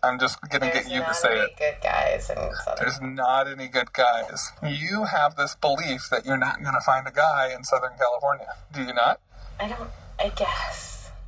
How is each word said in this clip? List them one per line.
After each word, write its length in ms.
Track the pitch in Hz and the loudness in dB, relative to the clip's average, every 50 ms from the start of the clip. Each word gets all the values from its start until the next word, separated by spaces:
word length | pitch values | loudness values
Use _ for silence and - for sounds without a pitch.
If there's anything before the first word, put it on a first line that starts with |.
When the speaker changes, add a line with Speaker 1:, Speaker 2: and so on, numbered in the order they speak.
Speaker 1:
I'm 160 | - 127 127 127 | 2 2 2 2
just 240 | 131 123 - - | 0 -2 -2 -4
gonna 300 | - - - 143 135 127 | -10 -4 -2 0 0 2
Speaker 2:
There's 140 | 127 131 127 | 0 0 -2
Speaker 1:
get 60 | 127 | -2
you 100 | - - | -4 -2
to 40 | - - | -2 0
Speaker 2:
not 80 | - | 0
Speaker 1:
say 160 | - 135 123 | 2 2 2
Speaker 2:
any 80 | 113 110 | 4 4
Speaker 1:
it. 160 | 107 - - - | 2 0 -2 0
Speaker 2:
good 160 | 151 151 147 - - | -2 -2 -2 0 -2
guys 460 | - - - - - - - - - | 0 2 2 2 2 2 0 -2 -4
in 60 | - - - - - - - | -4 -4 -4 -6 -6 -6 -4
Southern 100 | - - - | -4 -2 -2
Speaker 1:
There's 200 | - 123 127 131 | -2 -2 -2 -4
not 460 | 135 131 131 135 127 123 127 135 139 139 | -6 -8 -4 0 2 4 4 4 2 0
any 200 | 139 135 135 131 | -2 -8 -10 -2
good 260 | 123 131 120 - _ | -2 -2 -2 -2 _
guys. 580 | - 131 120 120 117 113 - - - - - - - - | 4 4 4 6 4 0 -4 -4 -4 -4 -4 -4 -4 -4
You 400 | 151 143 147 156 160 196 208 214 | -4 -2 -2 -2 -2 0 0 0
have 300 | - - 165 147 147 156 | 2 2 4 4 4 4
this 180 | 147 143 147 - | 2 -2 -2 -2
belief 520 | - - 151 139 135 165 156 131 127 - - | 0 0 2 2 2 0 -2 -4 -4 -2 0
that 160 | - 120 - | 0 0 2
you're 120 | 131 135 131 | 0 0 2
not 240 | 127 131 135 - 143 | 2 0 -2 -4 -4
gonna 180 | 143 135 123 | -2 -2 0
find 260 | - - 131 131 131 135 | 4 4 4 4 2 -2
a 40 | |
guy 420 | - 143 147 160 151 143 131 131 127 | 2 4 4 4 6 4 2 0 -2
in 100 | 123 127 | -6 -2
Southern 280 | - - 127 127 127 123 - | 0 0 2 2 0 -2 0
California. 480 | 123 123 123 120 - 139 143 139 - - - - - - - | 2 2 2 2 2 0 0 0 -4 -12 -14 -16 -16 -14 -8
Do 80 | 139 | -8
you 120 | 131 123 123 | -6 -4 2
not? 260 | 123 117 135 - - _ _ - - - - - - | 4 4 4 4 2 _ _ -20 -16 -16 -16 -8 -6
Speaker 2:
I 80 | 202 208 | -6 -6
don't, 240 | 226 240 233 233 - - - - - - | -4 -6 -10 -12 -12 -16 -16 -18 -6 -4
I 100 | - 208 | -4 -2
guess. 840 | - - 202 - - - - - - - - - - - - - - - - | 0 -2 -2 -2 -2 -2 -4 -6 -6 -8 -10 -10 -12 -12 -14 -14 -16 -16 -16